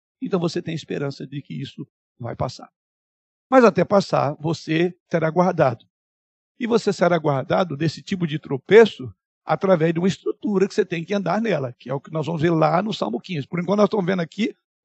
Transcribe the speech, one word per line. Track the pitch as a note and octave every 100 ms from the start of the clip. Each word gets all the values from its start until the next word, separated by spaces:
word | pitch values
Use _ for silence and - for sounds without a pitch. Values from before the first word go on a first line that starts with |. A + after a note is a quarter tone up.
| _ -
Então | F#3 F#3
você | E3+ F3
tem | E3+
esperança | E3 - F3 C#3 - C#3
de | C#3
que | -
isso | D3+ C#3 - C#3 _ _ _
vai | A#2+
passar. | - C3+ - - _ _ _ _ _ _ _ -
Mas | C4
até | A3+ F3+
passar, | E3 G3+ - D3 C3+ D#3
você | D3+ D#3+ - D#3+ F3+ - -
será | E3+ D#3+
guardado. | E3+ F3+ E3+ C3+ A#2 _ _ _ _ _ _ _ -
E | A#3
você | A3+ G#3
será | - F3 E3+
guardado | D3 C3+ - F#3 F3+ C#3
desse | E3 -
tipo | - F#3+ E3+
de | D#3
tropeço | - D3 - G#3 A3 - B2 - _ _
através | - D#3 F#3+ E3+ E3
de | E3
uma | F#3+
estrutura | - - - A#3+ G3 G3
que |
você | -
tem | G3 E3+
que | E3
andar | G3+ E3+ G#3
nela, | A3+ D#3 B2+ -
que | A#2+
é |
o | C#3
que | -
nós | D#3+
vamos | D3 E3+
ver | E3+
lá | E3 D#3 E3+
no | G#3+
Salmo | - G#3+ A#3
quinze. | - D#3 -
Por | E3+
enquanto | F3 G#3
nós | G#3
estamos | G#3+ F3
vendo | F#3
aqui | E3 - A3 - _ _